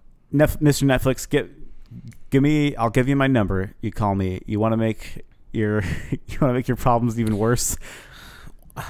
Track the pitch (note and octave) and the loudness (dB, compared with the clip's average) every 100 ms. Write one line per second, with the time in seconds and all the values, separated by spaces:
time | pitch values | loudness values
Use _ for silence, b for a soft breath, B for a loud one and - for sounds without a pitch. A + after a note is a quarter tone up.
0 | - - - C#3 D3+ - D3 C3+ C3+ B2+ | -20 -20 -2 2 2 4 2 4 2 2
1 | C3 B2+ - C#3+ F2+ - - - - A#2 | 0 -2 -2 -2 -2 -10 -16 -16 -16 -18
2 | A2+ - - C#3 C#3+ D3+ C#3+ A2+ A#2 C3 | -18 -18 0 2 4 4 2 0 0 2
3 | B2+ C#3 C3+ B2+ F#2+ F#2+ G2 - G#2+ - | 2 2 4 4 2 0 -4 -6 -8 -2
4 | G#2 G2 F#2 F#2 - G#2+ A2 A2+ A2+ G#2 | 0 0 -2 -4 -4 0 2 2 0 -2
5 | - - - - - A2+ G#2+ G#2+ F2 D#2+ | -8 -12 -14 -20 -8 -2 0 0 0 -4
6 | - C#3 - - C#3+ B2 C3 A#2+ B2+ A#2 | -6 -8 -4 0 2 2 -2 0 2 2
7 | A#2+ A2+ A2 G#2 A2+ B2 - - B B | 2 0 0 2 2 2 0 -6 B B
8 | B B B B B - - - | B B B B B -20 -18 -14